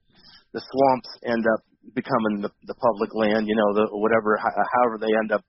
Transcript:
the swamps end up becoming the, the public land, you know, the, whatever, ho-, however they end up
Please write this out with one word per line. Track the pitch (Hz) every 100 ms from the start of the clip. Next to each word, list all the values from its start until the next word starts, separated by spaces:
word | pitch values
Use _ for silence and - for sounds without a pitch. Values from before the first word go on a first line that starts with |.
| _ _ - - _
the | 113
swamps | - 131 135 127 - - 120
end | 117 113 110
up | _ _ 110 127
becoming | - 127 107 104 101
the, | _ -
the | -
public | 123 101 110
land, | 110 107 110 107
you | 110
know, | 104
the, | 101 107
whatever, | 104 110 113 107 104
ho-, | 113 98 104 123
however | 123 107
they | 110 110
end | 107
up | 104